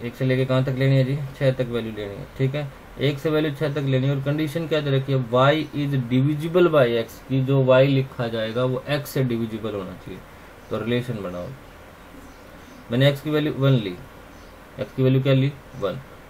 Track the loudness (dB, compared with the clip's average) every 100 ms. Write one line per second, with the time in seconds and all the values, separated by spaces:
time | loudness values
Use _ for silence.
0 | -10 -4 0 0 2 0 0 0 2 4
1 | 2 -2 -6 -2 0 0 -2 -4 -4 -6
2 | -8 -10 -10 -2 -2 -2 -6 -12 -18 -4
3 | -2 0 0 0 0 -2 -4 -2 0 2
4 | 2 0 0 -2 -2 -4 -2 -2 0 0
5 | 0 -2 2 4 4 4 -2 -4 -2 -2
6 | 0 2 2 0 0 4 4 6 4 2
7 | -2 -10 -4 -2 2 2 6 6 6 4
8 | 0 -4 -4 -4 -4 -2 -2 -2 -4 -6
9 | -4 -2 0 0 -4 -6 -6 -6 -8 -12
10 | -14 -16 -16 -20 -20 -20 -8 -6 -2 -2
11 | -2 -6 -6 -8 -10 -14 -18 -20 -20 -20
12 | -20 -20 -20 -20 -20 -20 -20 -20 -4 2
13 | 4 2 0 -2 0 0 4 4 2 -8
14 | -14 -20 -20 -20 -20 -20 -16 -10 -8 0
15 | 2 4 4 2 2 -2 -12 -6 -6 -6
16 | -12 -20